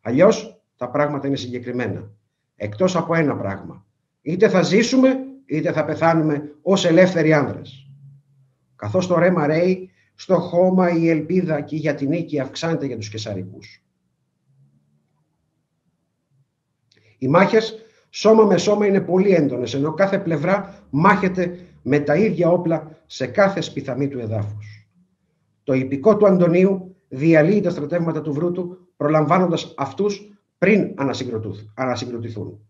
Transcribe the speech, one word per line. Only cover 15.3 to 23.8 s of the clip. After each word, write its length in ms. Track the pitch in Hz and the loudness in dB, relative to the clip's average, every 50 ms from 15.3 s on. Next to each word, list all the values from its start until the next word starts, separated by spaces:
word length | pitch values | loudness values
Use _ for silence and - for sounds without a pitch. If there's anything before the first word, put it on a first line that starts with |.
| _ _ _ _ _ _ _ _ _ _ _ _ _ _ _ _ _ _ _ _ _ _ _ _ _ _ _ _ _ _ _ _ _ _ _ _ _ _ | _ _ _ _ _ _ _ _ _ _ _ _ _ _ _ _ _ _ _ _ _ _ _ _ _ _ _ _ _ _ _ _ _ _ _ _ _ _
Οι 100 | 127 127 | -4 2
μάχες 460 | 143 175 196 196 - 220 220 - - - - _ _ _ _ _ | 4 4 4 4 4 2 0 0 -10 -14 -20 _ _ _ _ _
σώμα 340 | _ - - 202 220 220 220 | _ -2 4 4 6 6 6
με 120 | 202 190 165 | 6 4 2
σώμα 280 | 170 208 208 208 208 | 2 0 0 2 2
είναι 140 | 202 196 190 | 2 2 0
πολύ 340 | - - 170 190 196 208 190 | 0 0 0 2 2 4 4
έντονες, 400 | 170 147 131 123 120 123 113 - | 2 2 0 -2 -4 -6 -4 -4
ενώ 200 | 139 139 156 160 | -4 -4 -4 0
κάθε 240 | - 196 190 196 190 | 0 0 0 0 -2
πλευρά 680 | - 165 165 143 143 175 190 208 202 - - - _ _ | -2 -2 -4 -2 0 0 -2 -2 -2 -8 -16 -20 _ _
μάχεται 680 | - 139 160 196 208 190 - 185 180 185 175 175 - - - - _ _ _ | -2 2 4 4 4 4 2 -2 -2 -2 -4 -4 -4 -10 -18 -20 _ _ _
με 180 | 117 135 147 | 0 0 0
τα 160 | 143 143 147 | 2 2 2
ίδια 340 | 165 214 220 - 151 170 165 | 2 2 0 0 0 2 2
όπλα 480 | 170 180 175 165 165 151 156 - - _ _ | 2 2 0 -2 -4 -4 -4 -10 -20 _ _
σε 200 | _ - - 131 | _ -10 -8 -8
κάθε 340 | 120 - - 196 190 190 170 | -6 2 2 2 2 2 -2
σπιθαμή 480 | 156 - - 143 | -8 -8 -8 -10